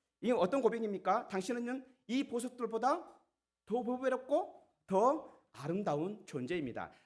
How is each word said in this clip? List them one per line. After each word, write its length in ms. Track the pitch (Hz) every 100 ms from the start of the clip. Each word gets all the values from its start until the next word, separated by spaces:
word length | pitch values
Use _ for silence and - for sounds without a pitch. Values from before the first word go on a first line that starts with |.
| _ _
이게 140 | 214
어떤 280 | 240 185 277
고백입니까? 680 | 233 226 220 190 185 214 -
"당신은 560 | 190 190 247 240 254 - _ -
이 160 | 254 269
보석들보다 800 | 240 240 - 226 226 247 330 - - _ _ _ _ -
더 180 | 233
보배롭고 840 | 226 247 262 247 - 302 - - _ _ -
더 500 | 190 240 311 - - _ -
아름다운 680 | 143 185 190 147 180 202 -
존재입니다. 680 | 139 127 175 135 107 85 -